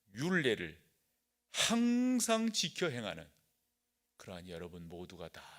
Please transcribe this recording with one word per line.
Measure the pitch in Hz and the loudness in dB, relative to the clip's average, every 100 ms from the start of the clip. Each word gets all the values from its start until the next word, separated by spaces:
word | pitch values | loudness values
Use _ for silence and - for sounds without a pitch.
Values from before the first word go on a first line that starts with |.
| _ | _
율례를 | 101 160 185 131 101 85 - _ _ _ _ _ _ _ | -4 2 4 4 2 0 -10 _ _ _ _ _ _ _
항상 | - - 233 240 240 254 254 226 226 226 | 0 2 4 4 4 4 4 4 2 2
지켜 | 214 160 - 175 | 0 0 0 0
행하는 | 120 104 82 80 _ _ _ _ _ _ _ _ - | 0 -4 -6 -10 _ _ _ _ _ _ _ _ -18
그러한 | - 90 92 | -12 -12 -10
여러분 | 82 87 87 82 | -8 -8 -10 -12
모두가 | 87 87 87 82 | -10 -12 -10 -12
다 | - - | -12 -18